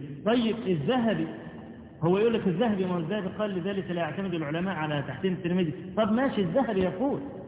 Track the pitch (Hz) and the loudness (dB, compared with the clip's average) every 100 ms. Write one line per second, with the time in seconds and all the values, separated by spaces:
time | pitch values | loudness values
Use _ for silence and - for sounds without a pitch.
0 | - - 202 247 226 196 185 165 139 254 | -10 -4 0 2 2 0 0 0 2 2
1 | 226 170 160 - - - - - - - | 2 0 -2 -6 -12 -14 -14 -16 -16 -2
2 | 165 190 233 220 196 165 240 202 185 175 | 2 6 4 4 2 2 2 2 2 0
3 | 156 214 185 - 214 185 180 196 - 190 | 0 -2 -4 -2 -2 0 -2 -2 -2 -2
4 | 160 165 196 170 147 160 190 165 156 147 | -2 -2 -2 -2 -2 -2 -2 -2 -2 -2
5 | 139 127 190 180 170 180 165 - - - | -2 -2 -2 0 0 2 2 -2 -6 0
6 | 214 226 269 208 175 220 233 190 185 - | 2 4 2 2 2 2 2 2 0 0
7 | 277 185 - - | 0 -2 -4 -10